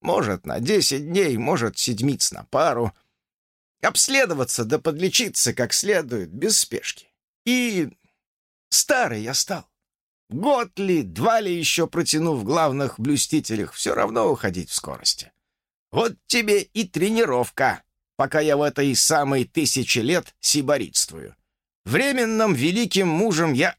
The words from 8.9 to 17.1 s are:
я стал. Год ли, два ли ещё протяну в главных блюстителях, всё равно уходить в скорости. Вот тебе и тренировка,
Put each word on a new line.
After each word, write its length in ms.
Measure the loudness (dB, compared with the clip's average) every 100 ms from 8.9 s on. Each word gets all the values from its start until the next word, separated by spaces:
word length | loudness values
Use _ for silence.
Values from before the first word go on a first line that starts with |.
| 2 2 -2
я 120 | -4
стал. 340 | -4 -4 -6 -10 _ _ _ _ _ -12
Год 500 | -4 0 2 0 -4
ли, 240 | 0 0
два 360 | 0 -2 2 2
ли 160 | 0 -2
ещё 320 | 0 0 0
протяну 460 | 0 0 0 0
в 100 | -2
главных 560 | 0 2 2 0 -4 -2
блюстителях, 760 | 0 0 0 0 0 -4 -4
всё 200 | -4 -2
равно 380 | 0 0 2 2
уходить 380 | 2 -2 -4 -6
в 40 |
скорости. 580 | -8 -8 -6 -2 -2 -4 _ _ _ _ _ _
Вот 220 | -2 -2 -2 -2
тебе 360 | 0 2 2
и 260 | 0 -4 -4
тренировка, 960 | 0 0